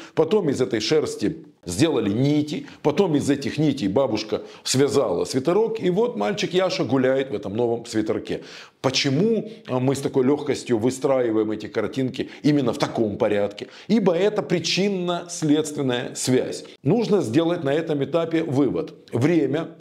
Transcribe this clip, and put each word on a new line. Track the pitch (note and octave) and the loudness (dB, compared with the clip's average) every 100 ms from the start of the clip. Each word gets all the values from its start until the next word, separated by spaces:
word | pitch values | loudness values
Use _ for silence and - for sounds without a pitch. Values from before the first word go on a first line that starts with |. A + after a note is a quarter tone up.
| - | -6
потом | - D#3+ G#3+ E3+ | 0 2 2 2
из | A#2 | 0
этой | B2 A2 | 0 0
шерсти | - D#3 - - G2+ D#2 - _ - | 0 0 0 -2 -4 -4 -12 _ -6
сделали | F2 D#3+ C3+ G#2 | 0 2 2 0
нити, | G#2 C#3 D3+ D3 F3+ - - | 2 2 2 0 -6 -10 -4
потом | D3+ D3 G3 D3 | 0 2 4 2
из | G#2+ | 2
этих | C#3 A2+ A#2 | 0 -2 0
нитей | D#3 - G2 | 0 2 2
бабушка | G#2 C3+ G#2+ - G2 - - | 2 2 0 -2 -6 -6 -10
связала | - B2+ C#3 C3+ A#2 F2 F2+ | -2 2 4 4 2 0 -2
свитерок, | B2+ C3 F3+ A3+ - | -2 0 2 0 0
и | F3+ | 0
вот | F3 A#3+ G#3+ | 0 0 -2
мальчик | G#3 G#3 F3+ | -4 -2 -2
Яша | F3 F#3 F3+ | 0 0 0
гуляет | C#3 C3+ C3 C3+ C3+ | 0 2 2 2 -2
в | |
этом | G#2 G2+ | -6 -4
новом | G#2 A#2+ A#2 | -2 0 -2
свитерке". | A2+ A2 G#2+ G#2 - E2 - - - _ | -4 -2 0 -2 -4 -8 -10 -18 -20 _
Почему, | C3+ - C#3+ C3+ G#3+ A3 - - - | -2 0 0 2 2 0 -4 -10 -6
э, | B2+ | -2
мы | B2+ | 0
с | C#3+ | 0
такой | C#3+ C3+ | 0 2
легкостью | B2+ C#3+ C#3 A#2+ - A#2 | 2 2 0 -4 -2 0
выстраиваем | A#2+ C3+ D3 C3 A#2+ A2 G#2+ | 0 0 2 2 2 2 0
эти | G#2 G#2+ | -2 -6
картинки | A#2 G#2 - B2+ A2 G2 - | -4 -4 -2 -4 -4 -8 -2
именно | D3 D3 B2 | 2 2 2
в | G#2 | 0
таком | D3 - A2 F#2 | -2 0 -2 0
порядке? | A2 G2+ G2+ - - - - | 0 2 -2 -4 -14 -10 0
Ибо | A3 F#3+ | 2 4
это | E3+ G3+ G#3 | 2 2 0
причинно-следственная | D3+ F3+ E3+ - G3+ F#3+ F3 F3 E3+ - D#3 D3+ D3+ C#3+ C3+ B2 B2+ | -2 -2 0 0 0 -2 -2 -4 -6 -2 2 2 0 -2 -2 -2 -4
связь. | - - B2+ - - - - | -4 0 2 0 -6 -12 -6
Нужно | C3+ A3 F#3+ G3+ | 0 2 2 2
сделать | B2+ B2 E3 F3 | 2 2 2 0
на | C#3 | 0
этом | D3 E3 D3 | 0 0 -2
этапе | C3+ E3 E3 E3 | 0 -2 0 -2
вывод. | D#3+ C3 C3+ E2+ D#2+ - - | 0 2 2 0 -6 -10 -6
Время | B2 C#3+ E3+ C3+ D3 E3 - | 0 2 2 2 0 -4 -12